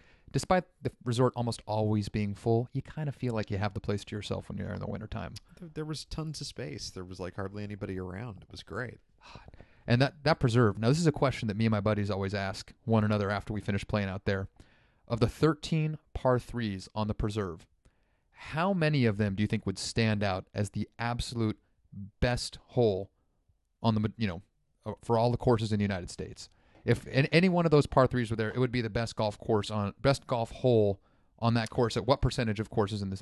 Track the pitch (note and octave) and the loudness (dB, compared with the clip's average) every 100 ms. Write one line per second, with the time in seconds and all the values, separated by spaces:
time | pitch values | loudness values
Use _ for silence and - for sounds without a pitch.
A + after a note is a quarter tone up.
0 | _ _ - C#3 - F#3 - _ C3 - | _ _ -6 -4 2 2 0 _ -8 -6
1 | - A2+ B2+ B2 A#2+ A2 - G#2+ G#2+ G#2+ | -2 2 2 2 -4 -4 -4 0 2 0
2 | G2+ G#2+ G#2 G2+ - A2+ B2 C3+ - - | 0 -2 -4 -2 0 0 0 -6 -10 -8
3 | C#3 - B2 A2 G#2 G2 G#2 G2 - G#2 | -8 -6 -4 -4 -4 -2 -4 -4 -4 -6
4 | - G#2+ - F#2+ - G2+ F#2+ F#2+ G2+ - | -6 -10 -6 -8 -8 -10 -8 -8 -8 -8
5 | G#2+ A#2+ F2+ G#2+ - - E3+ D3+ D#3 D3 | -8 -10 -10 -12 -18 -20 -16 -12 -10 -10
6 | - - D#3 D3 C3+ - - G2+ - F#2+ | -10 -10 -8 -10 -12 -12 -12 -10 -12 -12
7 | F2+ F#2 F2+ F#2+ G2 G#2 G#2 G#2 G2+ F#2 | -12 -10 -10 -8 -8 -8 -10 -8 -8 -8
8 | F#2 F#2 B2 F#2+ - - - F2+ B2 - | -8 -8 -10 -14 -16 -18 -12 -8 -8 -12
9 | _ _ - - - - - _ - A#2+ | _ _ -20 -20 -20 -20 -20 _ 2 4
10 | C3+ - C#3+ D#3+ B2+ A#2 A2+ G2 A2+ D3+ | 4 0 0 2 4 6 4 4 2 4
11 | E3 - C#3 - A2+ G2+ A2+ G#2+ G#2 G#2 | 4 4 2 0 -2 0 2 2 2 2
12 | G2+ G2 G2 G2+ G2 F#2+ - - - A2 | 0 -2 -2 -2 -4 -6 -12 -10 2 4
13 | G#2+ G#2 G2 G2+ - G#2+ - G2 - G#2+ | 4 2 2 -2 -4 -6 -2 -2 0 -2
14 | G2 F#2+ - G2 G2 - - _ _ _ | -2 -4 -2 -2 -2 -10 -20 _ _ _
15 | - A#2 A#2 - D3+ D3 - D#3+ D#3 D#3 | -6 0 0 2 0 0 -2 -2 -2 -4
16 | _ - C3 B2 - A#2+ A2 F#2+ - G#2+ | _ -4 0 0 0 -6 -4 -6 -8 -4
17 | G#2+ G#2 A2 G#2+ F#2+ E2 - _ _ _ | -4 -2 -2 -2 -4 -6 -16 _ _ _
18 | _ _ _ - - D3+ F#3 F#3+ D3+ D3 | _ _ _ -20 -10 -4 -2 2 2 4
19 | A#2 G2+ G#2 F#2+ G#2 A2 - F#2+ - - | 4 4 2 2 0 0 -2 -4 -4 0
20 | A2+ G#2 G2+ F#2 - G#2+ G#2 - G#2 - | 2 2 0 -2 -4 -4 -4 -4 -8 -6
21 | A#2 A#2+ - A#2 A2 - _ _ _ - | -4 -4 -4 -2 -2 -2 _ _ _ -16
22 | G2 - B2 A#2+ - - - B2+ A2+ F#2+ | -16 -2 0 0 -4 -12 -6 2 4 2
23 | G2 _ _ _ _ _ _ _ A2+ G#2+ | -4 _ _ _ _ _ _ _ 0 2
24 | G#2+ - G#2+ F2 - _ _ _ A2 G2 | 0 -2 -4 -4 -10 _ _ _ -12 -8
25 | - A2+ A#2+ A#2+ - A2+ A2 G#2+ G2+ F#2+ | 0 2 2 2 4 4 4 0 0 -2
26 | F2+ - - - - _ _ _ - A#2 | -8 -10 -12 -14 -20 _ _ _ 0 0
27 | - C3 D3 D#3+ F#3 F3 E3 D3 C#3 - | 0 0 2 4 4 4 4 6 6 4
28 | B2+ B2+ A2+ A2+ G#2+ B2 B2+ B2 A2 A2 | 4 4 -2 -2 -2 0 0 0 -2 -2
29 | A2+ - G#2+ - - A2 G2+ G#2+ G2+ - | -4 -2 -4 -4 0 0 0 -2 -4 0
30 | C#3 C3+ - B2 A2+ - B2+ A2+ G2+ F#2+ | 0 0 0 -4 -4 -2 4 4 4 0
31 | _ _ _ - A#2 A#2 A2 - A#2 A#2+ | _ _ _ -4 0 2 0 0 0 2
32 | G2+ C3+ B2 - A2+ G#2 G#2+ A2+ G2 G#2 | 2 2 2 0 -2 -2 -2 0 0 0
33 | G2 G2 | -6 -6